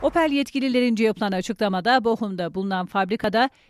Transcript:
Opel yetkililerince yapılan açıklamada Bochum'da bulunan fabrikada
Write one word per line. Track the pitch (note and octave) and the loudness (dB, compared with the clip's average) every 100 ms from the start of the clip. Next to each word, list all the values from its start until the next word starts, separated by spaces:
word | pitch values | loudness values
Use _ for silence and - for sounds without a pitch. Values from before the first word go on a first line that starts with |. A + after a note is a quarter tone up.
| C#4+ | 0
Opel | E4+ D#4+ | 2 2
yetkililerince | C#4+ C#4+ C#4 C4 B3 B3 A3+ | 2 -2 -2 0 2 2 2
yapılan | A3 G#3 G#3 | 0 0 -2
açıklamada | F#3+ F#3 G#3+ G#3 F#3 F3 B3+ | -2 -4 -2 -2 0 2 2
Bochum'da | G#3+ A3+ G#3+ F#3 E3+ | 2 -2 -4 -4 -6
bulunan | E3+ G3 F#3+ F3+ | -4 -4 -4 -4
fabrikada | G3+ F#3+ G#3 G#3+ G#3 C4 _ _ | -2 -2 -2 0 0 0 _ _